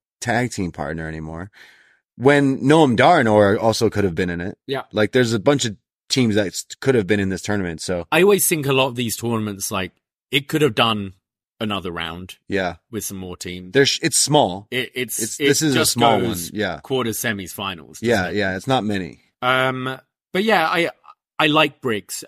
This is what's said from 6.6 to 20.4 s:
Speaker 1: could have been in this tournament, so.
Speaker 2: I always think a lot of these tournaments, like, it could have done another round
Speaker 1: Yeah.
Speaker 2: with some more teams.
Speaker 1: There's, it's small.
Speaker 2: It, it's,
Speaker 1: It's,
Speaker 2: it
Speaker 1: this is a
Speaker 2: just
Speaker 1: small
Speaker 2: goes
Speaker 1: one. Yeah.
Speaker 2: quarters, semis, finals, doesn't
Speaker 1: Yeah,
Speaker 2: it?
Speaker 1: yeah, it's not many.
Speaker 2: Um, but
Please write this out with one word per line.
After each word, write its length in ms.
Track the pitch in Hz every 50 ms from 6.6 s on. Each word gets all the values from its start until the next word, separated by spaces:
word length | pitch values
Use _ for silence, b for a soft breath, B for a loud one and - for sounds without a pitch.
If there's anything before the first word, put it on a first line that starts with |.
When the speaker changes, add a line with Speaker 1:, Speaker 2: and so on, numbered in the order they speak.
| - - - -
Speaker 1:
could 140 | - 135 127
have 100 | 117 95
been 140 | 87 107 101
in 80 | 98 95
this 140 | 95 85
tournament, 380 | - - 104 101 92 87 80 80
so. 260 | - - 90 87 85 -
Speaker 2:
I 120 | 151 165
always 260 | 180 208 202 190 - -
think 180 | 175 156 135
a 60 | 139
lot 140 | 135 131 131 135
of 80 | 120
these 200 | 123 123 110 -
tournaments, 540 | - 113 117 117 110 107 104 101 95 - -
like, 220 | 107 95 92 92 _ _ _ _ _ _ _ -
it 160 | 127 147 139 -
could 140 | - 151
have 120 | 151 139 107
done 380 | - 120 113 110 104 98 95 92 _ _ _ _ _ _ _ _ -
another 300 | 113 107 101 95 85 90
round 440 | 85 82 82 82 82 87 92 90 - _ _ -
Speaker 1:
Yeah. 280 | 95 95 92 87 82 - _ -
Speaker 2:
with 140 | 113 104 -
some 140 | - 101 95
more 180 | 92 90 90
teams. 360 | - - 92 90 92 90 92
Speaker 1:
There's, 260 | - 135 139 123 - -
it's 140 | 165 160 -
small. 520 | - - 135 151 147 120 92 90 98 107 -
Speaker 2:
It, 200 | 123 127 120 - -
it's, 260 | 123 127 110 - -
Speaker 1:
It's, 160 | 113 110 - -
Speaker 2:
it 40 | 143 143
Speaker 1:
this 120 | 139 -
is 140 | 160 151 131
a 40 | -
Speaker 2:
just 120 | 151 -
Speaker 1:
small 280 | - 120 120 117 110 98
Speaker 2:
goes 300 | 92 113 - 87 85 -
Speaker 1:
one. 80 | - 104
Yeah. 200 | 104 92 80 -
Speaker 2:
quarters, 380 | - - 131 127 120 113 104 -
semis, 340 | - 120 107 101 92 85
finals, 480 | - - 101 95 92 80 67 64 78 -
doesn't 80 | 110 117
Speaker 1:
Yeah, 200 | 117 98 90 85
Speaker 2:
it? 60 | 87
Speaker 1:
yeah, 200 | 104 101 95 92
it's 100 | 95 -
not 180 | 135 131 127 101
many. 360 | 107 101 98 90 71 57 - _ _ _ -
Speaker 2:
Um, 560 | 127 127 131 131 131 131 131 127 127 131 131 131 - _ _ _ _ _
but 120 | - 185